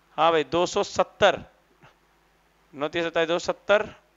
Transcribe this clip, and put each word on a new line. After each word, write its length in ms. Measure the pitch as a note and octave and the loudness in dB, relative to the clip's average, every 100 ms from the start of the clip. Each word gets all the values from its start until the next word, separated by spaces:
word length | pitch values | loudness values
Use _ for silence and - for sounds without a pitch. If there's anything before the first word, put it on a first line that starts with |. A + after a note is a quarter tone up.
| _ - | _ 0
हाँ 140 | D#3+ | 2
भाई 120 | E3 C#3+ | 2 0
दो 200 | E3 F3 | -2 -2
सौ 180 | G#3 | -2
सत्तर, 560 | G3 - F#3 - G3+ C3 - _ _ _ - _ _ _ _ _ _ _ _ | -2 -2 -4 2 2 2 -6 _ _ _ -20 _ _ _ _ _ _ _ _
नौ 140 | C#3+ D3+ | -8 -6
तीस 180 | E3+ E3 | -4 -2
सत्ताईस, 220 | E3 E3 | -2 0
दो 100 | F3 | -2
सौ 120 | - | -4
सत्तर 340 | F3 - G#3 G4+ - _ | -6 0 0 0 -10 _